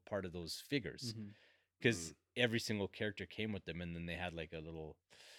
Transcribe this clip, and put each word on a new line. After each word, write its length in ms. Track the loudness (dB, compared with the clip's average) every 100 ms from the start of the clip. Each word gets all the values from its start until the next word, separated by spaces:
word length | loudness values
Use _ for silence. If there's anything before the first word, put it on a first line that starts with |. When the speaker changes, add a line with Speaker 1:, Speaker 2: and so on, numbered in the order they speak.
Speaker 1:
part 220 | -2 -2 0
of 60 |
those 260 | -2 -4 -6 -2
figures, 460 | 0 0 -4 -6
Speaker 2:
Mm-hmm. 140 | -4 -8 -10 -20 _ _ 4
Speaker 1:
'cause 300 | 6 6 2
Speaker 3:
Mm. 40 | -10 _ 4
Speaker 1:
every 240 | 6 6
single 280 | 2 2 0
character 380 | 0 -2 -2 -6
came 260 | -2 -2
with 120 | -2 -4
them, 140 | -4
and 140 | -2 -2
then 100 | -2
they 100 | -2
had, 180 | -2
like, 180 | -2 -4
a 60 | -4
little, 380 | -6 -6 -8 -10 _ -20 -20